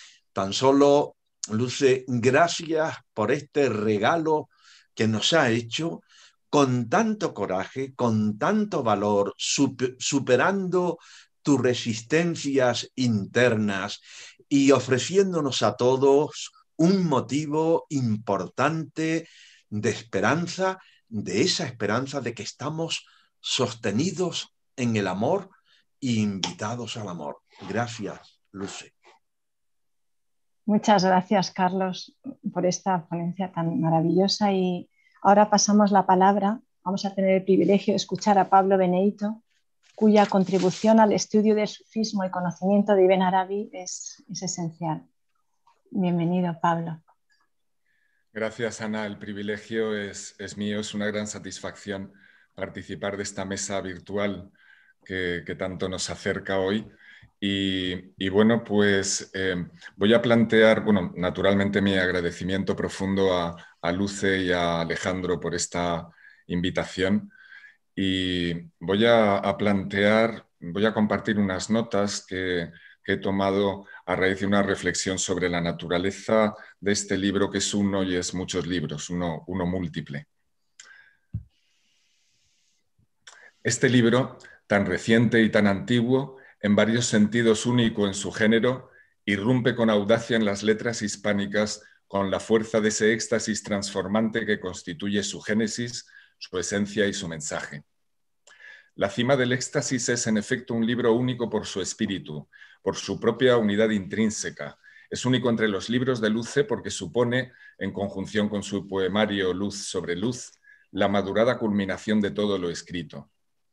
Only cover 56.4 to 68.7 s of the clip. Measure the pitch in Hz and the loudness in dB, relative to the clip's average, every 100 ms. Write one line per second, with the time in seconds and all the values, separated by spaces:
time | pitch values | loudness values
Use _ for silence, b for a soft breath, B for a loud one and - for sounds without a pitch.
56.4 | 95 95 95 107 - b b b b - | -2 -2 0 -2 -4 b b b b -6
57.4 | 101 98 95 95 92 90 - - 95 98 | -4 0 0 -2 -4 -6 -10 -6 0 4
58.4 | 110 113 - 104 101 98 95 - - 95 | 4 4 0 2 4 2 0 -4 -6 -6
59.4 | 95 90 85 - B - 101 117 117 117 | -4 -4 -6 -12 B 0 4 4 4 4
60.4 | 110 110 110 101 107 101 90 - 90 82 | 4 6 6 6 2 0 0 -4 -4 0
61.4 | 95 98 98 98 98 95 92 90 85 - | 2 4 2 2 2 2 2 0 -2 -4
62.4 | 90 95 90 92 90 - 95 98 95 92 | -4 -2 -2 -2 -4 -4 -2 2 2 2
63.4 | 85 85 B B 85 90 101 - 98 95 | -2 -6 B B -4 -2 -2 -2 0 0
64.4 | 90 90 85 85 82 82 98 92 90 85 | 0 0 0 0 -2 -4 -4 -4 -2 -2
65.4 | 85 85 - 87 87 85 - b b b | -4 -4 -6 -4 -2 -4 -8 b b b
66.4 | b 87 90 85 82 - 92 104 - B | b -4 -2 -4 -4 -2 0 0 -2 B
67.4 | B B B B _ - 95 92 92 90 | B B B B _ -4 -2 -2 -2 -2
68.4 | 87 85 - | -2 -4 -10